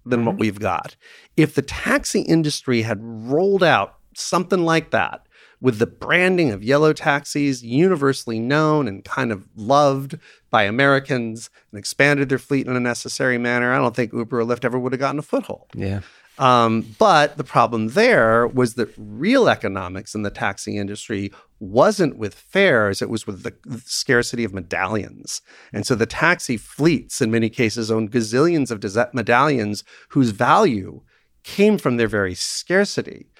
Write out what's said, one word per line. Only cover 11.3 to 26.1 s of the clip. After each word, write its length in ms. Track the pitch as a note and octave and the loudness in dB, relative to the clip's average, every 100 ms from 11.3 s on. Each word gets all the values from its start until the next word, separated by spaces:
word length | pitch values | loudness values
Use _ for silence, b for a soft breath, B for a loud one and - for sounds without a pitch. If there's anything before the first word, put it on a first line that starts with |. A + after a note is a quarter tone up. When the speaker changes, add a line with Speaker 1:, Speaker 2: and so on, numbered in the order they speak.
| A2+ - b b | -10 -16 b b
Speaker 1:
and 80 | G#2 | -14
expanded 520 | - - C#3+ C#3+ C3+ | -12 0 2 2 0
their 80 | B2+ | -2
fleet 280 | - C#3 B2 | -2 -4 -2
in 120 | B2+ | -2
a 20 | |
necessary 580 | B2 A#2 B2+ - C3 A#2+ | -2 -4 -8 -4 -2 0
manner, 360 | A#2+ B2 B2 | 0 0 0
I 40 | C3+ | 2
don't 160 | B2 | 0
think 200 | A#2 A2+ | -2 -4
Uber 260 | A#2+ A2+ B2 | -4 -4 -2
or 60 | A#2 | -2
Lyft 180 | A#2+ | -2
ever 160 | B2 B2+ | -2 -2
would 140 | B2 | -4
have 80 | B2 | -2
gotten 180 | C3+ C#3+ | -4 -4
a 20 | |
foothold. 440 | - C4+ - - _ A2 | -4 -4 -4 -12 _ -8
Speaker 2:
Yeah. 240 | G2 G2 b b b - | -4 -4 b b b 0
Speaker 1:
Um, 560 | C3+ B2 A2+ A2 G#2+ G#2+ | 4 6 4 2 -4 2
but 380 | A3 D#3+ D3 - | 4 4 2 -2
the 80 | |
problem 460 | C3 C#3+ A2+ A#2 A2 | -2 2 2 0 -2
there 580 | D#3 B3 F#3 A2+ A#2 A#2+ | 2 4 4 4 4 2
was 280 | B2+ B2 A#2+ | 0 0 0
that 180 | A2+ - | -6 -8
real 520 | G#2+ G#2+ F3+ C4+ F3+ | -16 -4 2 4 4
economics 680 | G#2 G#2 G2 F2+ F#2+ G2+ G#2+ | 2 -2 -6 -6 -10 -8 -6
in 60 | |
the 80 | G2+ | -6
taxi 480 | - A2 G2 - G#2 | -4 -6 -4 -8 -6
industry 560 | G2+ G#2 - G2+ G2 b b _ | -6 -10 -8 -6 -6 b b _
wasn't 580 | G2+ A2 F3+ G#3 D#3 - | -2 4 4 4 -2 -2
with 180 | G#2 - | -10 -10
fares, 640 | _ F#3+ G3 B2 G#2 G2 | _ 2 4 4 2 0
it 80 | G#2+ | -4
was 180 | A2 - | -6 -8
with 160 | F#2 | -10
the, 100 | A2+ - - | -12 -12 -14
the 160 | A2 - | -14 -8
scarcity 600 | - - A#2+ A#2+ A#2+ A2+ | -6 0 0 0 -4 -6
of 80 | |
medallions. 880 | F#2+ F2+ F2 F#2+ A2 - - - - B B B | -6 -8 -4 -2 -4 -6 -14 -14 -14 B B B
And 120 | G#2 G#2 | -8 -2
so 80 | |
the 120 | A#2 | -2
taxi 500 | A2 | -2